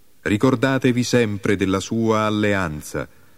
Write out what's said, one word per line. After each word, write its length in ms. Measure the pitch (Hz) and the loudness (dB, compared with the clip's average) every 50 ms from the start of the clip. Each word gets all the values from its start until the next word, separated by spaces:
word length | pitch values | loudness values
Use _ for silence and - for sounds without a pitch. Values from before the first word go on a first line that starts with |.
| - - - - - | -20 -20 -16 -8 -4
Ricordatevi 760 | 85 104 104 - 131 131 113 131 135 135 127 - 127 117 123 120 | -2 0 2 2 2 2 2 0 0 0 2 2 2 2 0 0
sempre 500 | - - 123 117 101 101 98 - - 101 | 0 2 2 2 0 -2 -4 -2 0 0
della 240 | 95 98 95 95 95 | 0 0 0 -2 -2
sua 440 | 92 - 113 113 113 110 110 107 | -2 -2 -2 0 0 2 2 2
alleanza, 880 | 107 107 107 107 107 104 101 98 92 82 76 73 - - - 73 64 - - - - - - | 0 0 0 0 0 0 0 0 -2 -4 -6 -8 -10 -8 -8 -8 -8 -8 -12 -20 -20 -20 -20